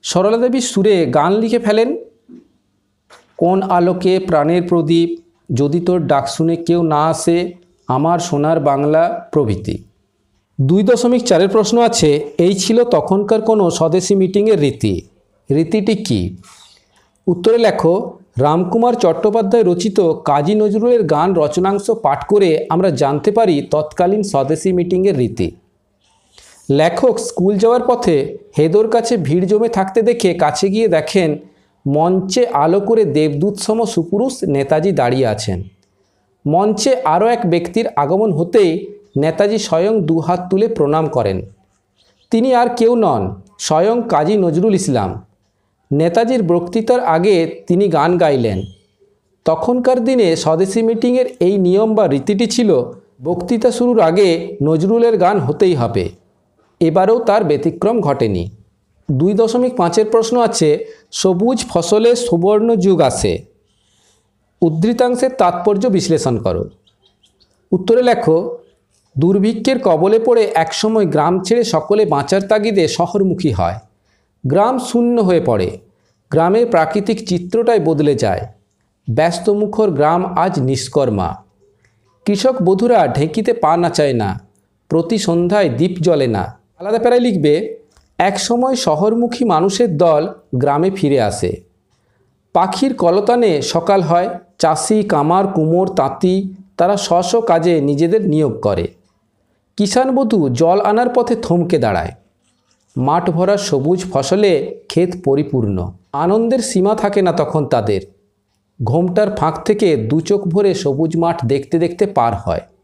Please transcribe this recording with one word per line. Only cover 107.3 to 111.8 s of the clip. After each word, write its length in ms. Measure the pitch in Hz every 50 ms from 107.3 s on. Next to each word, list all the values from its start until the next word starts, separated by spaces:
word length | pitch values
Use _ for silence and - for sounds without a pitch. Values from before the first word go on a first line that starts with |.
| 156
তখন 340 | 180 151 147 - 156 143
তাদের। 340 | - - 120 107 101 104 95 - - _ _ _ _ _ _ _ _ _ _ _ _ _ _ 127
ঘোমটার 520 | 104 123 165 175 180 180 196 214 202 -
ফাঁক 280 | - 147 160 160 160 -
থেকে 320 | - 214 208 220 185 156
দু 240 | 127 113 110 139 160
চোখ 280 | 160 - 202 202 196 180
ভরে 260 | 160 196 208 196 185
সবুজ 420 | 190 - 143 135 135 165 160 160
মাঠ 280 | 165 170 170 165 165 127
দেখতে 340 | 113 135 139 139 - -
দেখতে 280 | 165